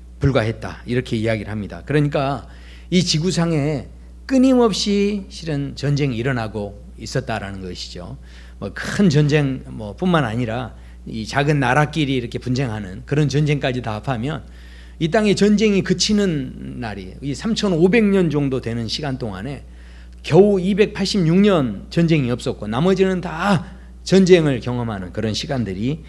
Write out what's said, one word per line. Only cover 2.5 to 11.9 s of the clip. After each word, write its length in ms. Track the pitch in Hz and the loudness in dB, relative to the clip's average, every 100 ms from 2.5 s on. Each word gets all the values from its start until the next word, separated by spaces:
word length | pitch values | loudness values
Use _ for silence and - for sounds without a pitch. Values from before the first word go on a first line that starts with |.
| - - - - | -20 -20 -20 -2
이 140 | 180 | 0
지구상에 840 | 175 160 180 175 170 160 143 143 - - - - - | 2 0 0 0 0 0 0 -2 -8 -18 -20 -20 -2
끊임없이 960 | 262 262 254 233 185 208 202 202 208 190 | 4 6 6 4 2 0 2 0 -2 -8
실은 420 | - 160 143 139 - | -12 -6 -4 -4 -4
전쟁이 420 | 139 139 143 113 | -2 0 0 0
일어나고 680 | 120 123 110 107 101 101 - - | -2 -2 -4 -6 -8 -10 -18 -16
있었다라는 640 | 110 135 120 110 98 98 | -6 -4 -4 -6 -6 -10
것이죠. 560 | 92 92 - 87 90 135 - - - - | -10 -10 -12 -12 -14 -14 -16 -20 -20 -12
뭐, 120 | 101 | -10
큰 360 | - - - 202 | -8 -6 2 4
전쟁, 540 | 143 147 151 139 131 127 | 4 4 2 0 -4 -8
뭐, 280 | 127 104 - | -12 -12 -4
뿐만 300 | 185 165 123 | 2 2 2
아니라 500 | 113 117 117 117 - - - - | -2 -4 -4 -8 -12 -20 -16 -12
이 200 | 113 107 | -10 -2
작은 360 | 135 143 147 | 0 2 2
나라끼리 520 | - 139 151 | 4 4 2